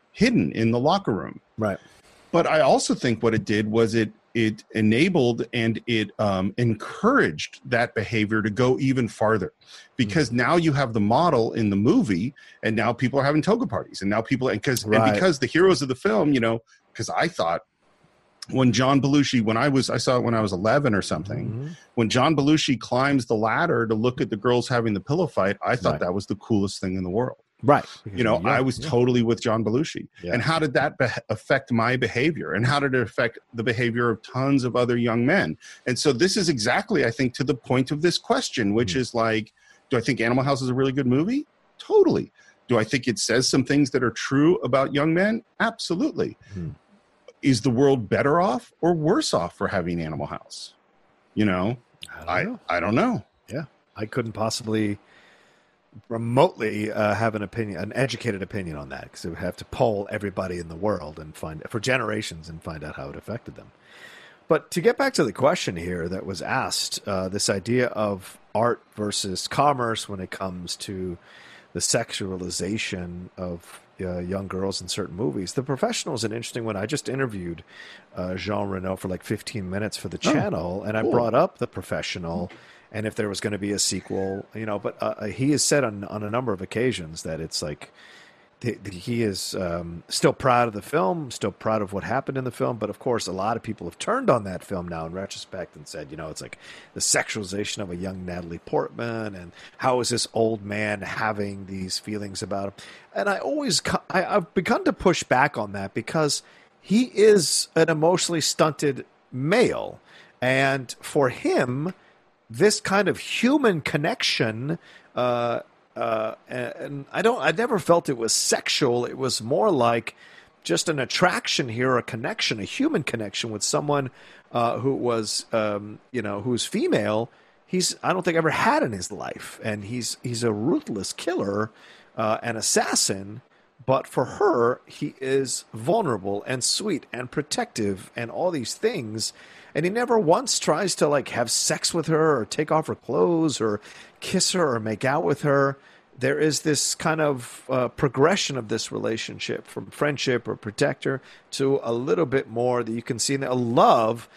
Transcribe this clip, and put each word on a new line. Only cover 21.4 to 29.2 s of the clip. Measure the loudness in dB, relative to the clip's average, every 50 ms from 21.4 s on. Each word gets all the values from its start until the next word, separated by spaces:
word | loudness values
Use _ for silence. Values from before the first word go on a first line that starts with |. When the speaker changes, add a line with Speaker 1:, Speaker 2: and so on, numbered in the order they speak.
| -4 -6
Speaker 2:
Mm-hmm. | -6 -6 -8 -10 -12 -14 -20 _ _
Speaker 1:
when | 0 0 2
John | 4 4 4 4 4
Belushi | 4 4 4 4 4 4 2 0
climbs | -2 -2 -2 0 2 2 4 4 2 2
the | 2 0
ladder | 0 2 2 2 2 2 2 2 0 2
to | 0 0
look | 2 2 0 0 0
at | -2 -2
the | -2
girls | -2 2 2 2 2 2
having | 2 0 0 2 2 0
the | -2
pillow | -2 0 0 0 0
fight, | 0 0 0 0 0 0 0 0
I | -2 -2
thought | 0 0 0
Speaker 2:
Right. | 0 0
Speaker 1:
that | -2 -2 -2
was | -4 -4
the | -4 -8
coolest | -8 -2 0 2 2 2 0 -2 -4
thing | -4 -4 -2
in | -2 -4
the | -2
world. | -2 -2 -2 -2 -6 -10 _ _ _ _ 4
Speaker 2:
Right. | 4 4 4 4 -2 -12 -16 -14 -10 -2
Speaker 1:
You | 0 2
know, | 2 2 2
Speaker 2:
Yeah, | 2 2
Speaker 1:
I | 2 2
was | 2 2 0
Speaker 2:
yeah. | -2 -2 0
Speaker 1:
totally | 4 4 4 6 4 4